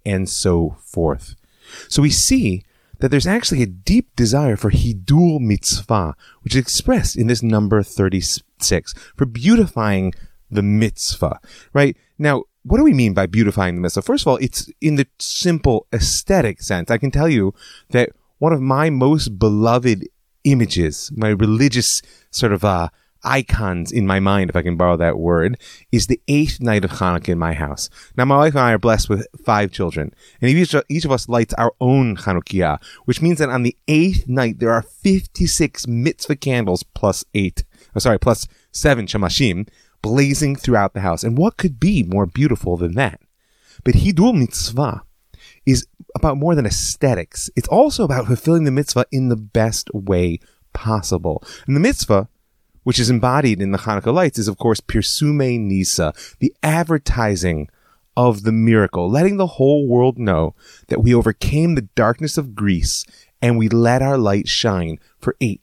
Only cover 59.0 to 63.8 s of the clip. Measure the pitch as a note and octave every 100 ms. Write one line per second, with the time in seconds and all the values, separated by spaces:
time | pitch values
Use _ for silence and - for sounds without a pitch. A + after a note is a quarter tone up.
59 | F2 B2+ F#3 G3+ F#3 - C3+ D3 C#3 A#2+
60 | B2+ A#2+ A2+ E2 D#2+ - - - - A2+
61 | A2+ A#2+ A2+ G#2+ - C#3+ E3+ D3+ G2+ -
62 | A2+ A#2+ D#3 E3 C#3 G#2 G#2 F2+ - -
63 | - - _ _ A#2+ A#2 A2 A#2